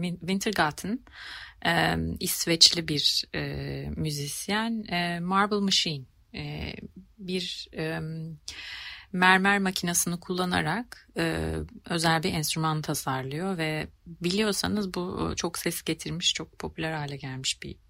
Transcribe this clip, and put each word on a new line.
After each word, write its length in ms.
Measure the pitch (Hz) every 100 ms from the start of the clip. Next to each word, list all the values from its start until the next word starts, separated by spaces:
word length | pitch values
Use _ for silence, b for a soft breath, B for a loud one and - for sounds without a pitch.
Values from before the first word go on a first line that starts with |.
Win-, 180 | 175 175
Wintergarten, 800 | 165 196 220 190 156 - 180 247 - B B B B B -
e, 320 | 170 160 165 165 165
İsveçli 680 | 180 - - 165 - 170 160
bir, 380 | 143 - - - 151
e, 60 | 143 143 139 139 143 147
müzisyen, 880 | 156 147 143 - - 208 226 226
e, 360 | 208 175 175 175
Marble 400 | 175 196 202 208
Machine, 460 | 196 - - 143 127 _ _ 143
e, 380 | 147 151 - - - 180 190 -
bir, 500 | 185 185 175 - - -
e, 220 | 160 160 160 160 160 151 - B B B B B B
mermer 460 | 180 185 190 196 202
makinesini 600 | 190 185 175 175 175 175
kullanarak, 880 | - 180 180 180 156 196 240 - - -
e, 380 | 165 160 160 160 156 - -
özel 340 | 170 165 160
bir 100 | 170
enstrüman 480 | 170 151 160 160 156
tasarlıyor 760 | 151 147 - 131 131 151 190 175
ve 300 | 156 156 - - -
biliyorsanız 880 | 165 175 196 214 196 180 208 190
bu, 360 | 180 180 - 165
e, 40 | -
çok 220 | 170 -
ses 240 | 175 170
getirmiş, 520 | - 160 - 160 -
çok 260 | - 160 -
popüler 320 | 160 - 160
hale 260 | 160 143 139
gelmiş 460 | 135 131 131 -
bir 120 | 139 -